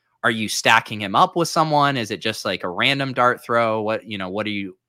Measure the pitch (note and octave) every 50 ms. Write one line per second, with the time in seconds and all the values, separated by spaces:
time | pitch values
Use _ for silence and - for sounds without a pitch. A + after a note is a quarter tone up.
0 | _ _ _ - - A#2+ A#2 A2 A2 G2 - - - B2+ A2+ A2+ - - A2+ G#2
1 | G#2 G2 G2+ B2+ F3+ F3+ - F3 E3 - - E3+ D#3+ D#3 D3 D3 C#3+ C#3+ C3+ B2+
2 | A2 G2+ A2 E2 - A2 G#2+ - - G#2+ F#2 F2+ - F#2 E2+ G2 A#2 C3 C#3 C#3
3 | C#3 C3+ B2 C3 B2 B2 A#2+ - - - A#2+ A#2 A#2 A2+ A2 A2 G#2 G#2+ A2 G#2+
4 | - A2 G#2+ G2 F#2+ F#2 F#2+ G#2+ G#2 G#2+ G#2 G2+ G2 F#2 F2+ _ _